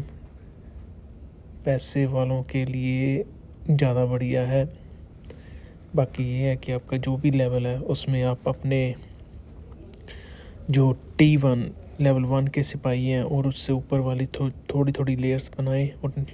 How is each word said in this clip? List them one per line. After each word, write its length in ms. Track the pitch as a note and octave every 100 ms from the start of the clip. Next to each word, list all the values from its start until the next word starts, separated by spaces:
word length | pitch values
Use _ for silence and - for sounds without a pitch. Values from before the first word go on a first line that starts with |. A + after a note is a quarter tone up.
| D3 - - - - - - - - - - - - - - - -
पैसे 400 | C3+ - D3 C3+
वालों 380 | C3 B2+ C3
के 220 | C3 C3+ C3
लिए 600 | B2+ B2+ C3 C3+ C#3 G#3+ - - - -
ज़्यादा 360 | D3 C3+ B2 B2
बढ़िया 360 | B2 B2 C3
है। 320 | B2 C3+ C3+ - - - - - - - - - - - - D#3+
बाकी 280 | B2+ -
ये 260 | B2 B2+ C3+
है 60 | B2+
कि 160 | -
आपका 260 | B2 - C3
जो 200 | C3 C3
भी 140 | D3
level 360 | C3+ B2+ B2 B2
है, 120 | B2+
उसमें 440 | D3+ C#3 - C3
आप 240 | B2+ B2 C3
अपने 480 | C3 C3+ C3+ B2+ B2+ - - - - - - - - - - - - - - - - -
जो 220 | C3+ C3 B2 - -
T 200 | D#3 D3+
one 340 | C3+ A#2+ - - - -
level 220 | C#3+ C3
one 240 | B2+ C3+ C3+
के 160 | D3
सिपाही 440 | C#3+ C#3+ C3 B2+ B2+
हैं 160 | B2+
और 240 | - C#3 C3+
उससे 260 | C3+ -
ऊपर 260 | C3 - C3+
वाली 260 | C3 B2+ C3
थो-, 260 | - C3+
थोड़ी 400 | - - C#3+ C#3+
थोड़ी 240 | C#3 C3 B2+
layers 360 | C3 C3 - -
बनाएं 340 | C3+ C3+ C#3+
और 340 | - C#3+ C#3+ C#3